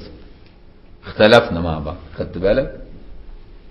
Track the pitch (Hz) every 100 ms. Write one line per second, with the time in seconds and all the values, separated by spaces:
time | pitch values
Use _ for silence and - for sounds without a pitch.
0 | - - - - - - - - - -
1 | - - 107 120 - 82 85 78 73 76
2 | - - 85 85 95 123 143 - - -
3 | - - - - - - -